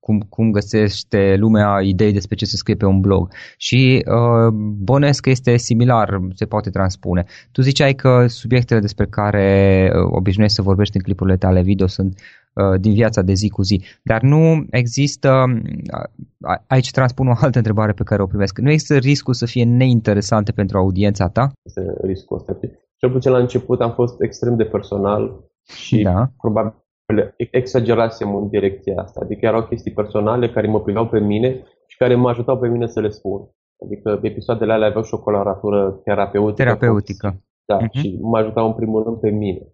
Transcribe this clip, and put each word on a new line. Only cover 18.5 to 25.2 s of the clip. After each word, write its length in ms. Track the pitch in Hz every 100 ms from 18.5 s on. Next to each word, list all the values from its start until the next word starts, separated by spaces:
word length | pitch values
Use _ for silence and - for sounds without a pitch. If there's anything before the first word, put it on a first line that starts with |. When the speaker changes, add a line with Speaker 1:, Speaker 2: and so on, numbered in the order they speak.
| 95
Speaker 1:
Nu 120 | 123
există 260 | 156 - 147
riscul 380 | 131 143 -
să 120 | 123 120
fie 180 | 123
neinteresante 880 | 117 120 131 120 110 101 98 110 104
pentru 260 | 107 98 101
audiența 500 | 95 92 101 101 92
ta? 240 | 107 135 135
Speaker 2:
Este 200 | - - 92 -
riscul 340 | - 95 - -
ăsta. 220 | - - - - _ _
Cel 140 | 127
puțin 200 | 127 127
la 80 | 127
început 420 | 123 127 - 127
am 120 | 117
fost 280 | 117 120 -
extrem 340 | - - 120 120
de 80 |
personal 840 | 107 101 - 101 98 104